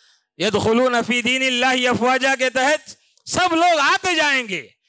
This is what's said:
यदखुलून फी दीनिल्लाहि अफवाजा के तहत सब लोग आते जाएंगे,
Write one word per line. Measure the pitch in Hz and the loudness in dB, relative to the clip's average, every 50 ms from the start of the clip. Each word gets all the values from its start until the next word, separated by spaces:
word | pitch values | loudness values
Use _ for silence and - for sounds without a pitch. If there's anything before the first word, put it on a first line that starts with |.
| _ _ _ _ _ _ _ - | _ _ _ _ _ _ _ -6
यदखुलून | 175 214 196 202 - 214 220 240 254 254 240 233 | -4 -2 -2 0 0 2 2 2 2 2 0 -2
फी | 202 - 247 240 | -2 -2 -2 -2
दीनिल्लाहि | 214 240 254 262 262 262 247 240 247 262 254 254 247 | 0 0 0 0 0 -2 0 0 0 0 0 0 0
अफवाजा | 247 240 202 233 254 262 254 254 269 269 | 0 0 0 0 0 0 2 0 0 0
के | 240 262 254 | 0 -2 -2
तहत | 254 262 254 285 311 302 - - - - _ _ _ _ _ | 0 0 0 0 0 -2 -4 -10 -20 -20 _ _ _ _ _
सब | - - 330 370 359 330 | -6 -2 -2 0 0 2
लोग | 330 349 359 330 294 | 2 2 2 2 2
आते | 277 302 370 381 - 370 349 | 2 2 0 0 0 -2 0
जाएंगे, | 311 302 285 277 262 240 202 185 156 113 - _ _ _ | 0 0 0 0 -2 -2 -4 -8 -10 -10 -14 _ _ _